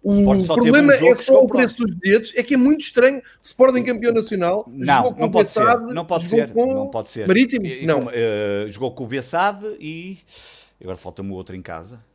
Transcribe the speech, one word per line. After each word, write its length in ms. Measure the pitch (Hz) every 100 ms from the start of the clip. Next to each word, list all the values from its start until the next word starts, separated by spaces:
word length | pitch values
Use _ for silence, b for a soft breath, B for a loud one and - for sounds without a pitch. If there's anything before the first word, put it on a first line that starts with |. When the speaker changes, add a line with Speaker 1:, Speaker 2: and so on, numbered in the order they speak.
Speaker 1:
O 100 | 196
Speaker 2:
O 20 |
Sporting 300 | 202 202 196
só 140 | 175 165
teve 220 | 233 285
um 100 | 285
Speaker 1:
problema 40 |
Speaker 2:
jogo 200 | 269 247
Speaker 1:
é 20 | 233
Speaker 2:
que 80 | -
Speaker 1:
só 80 |
Speaker 2:
chegou 100 | 269
Speaker 1:
o 60 | 262
preço 260 | 254 240 233
Speaker 2:
próximo. 100 | 226
Speaker 1:
dos 80 | 170
bilhetes, 380 | 185 220 226 247
é 60 |
que 120 | 233
é 40 | 269
muito 240 | 254 311
estranho. 400 | - - 254 277 b b
Sporting 420 | - - 262 254
campeão 300 | 247 233 233
nacional, 600 | 226 220 196 170 202 165 135
Speaker 2:
Não, 240 | 131 135
Speaker 1:
jogou 100 | -
com 140 | - 156
Speaker 2:
não 40 |
pode 180 | 214 202
ser, 300 | 214 220 240
Speaker 1:
Bessade, 40 | 233
Speaker 2:
não 180 | 165 160
pode 200 | 170 170
Speaker 1:
jogou 200 | 226 -
Speaker 2:
ser, 80 |
Speaker 1:
com 120 | 226 254
Speaker 2:
não 200 | 269 269
pode 220 | 240 214
ser. 240 | - 196
Speaker 1:
Marítimo, 300 | 190 262 254
Speaker 2:
E, 200 | 185 127
e 40 | 160
Speaker 1:
não. 140 | 143
Speaker 2:
com, 80 | 123
eh, 540 | 120 113 104 104 101 107
jogou 260 | 101 127
com 120 | 123 117
o 20 |
Bessade 580 | 135 120 165 196 202 214 -
e 400 | 151 165 180 190 _ B B B B _
agora 160 | 92 92
falta-me 340 | 95 87 98
o 20 |
outro 220 | 92 92 92
em 60 |
casa. 420 | 87 82 90 120 _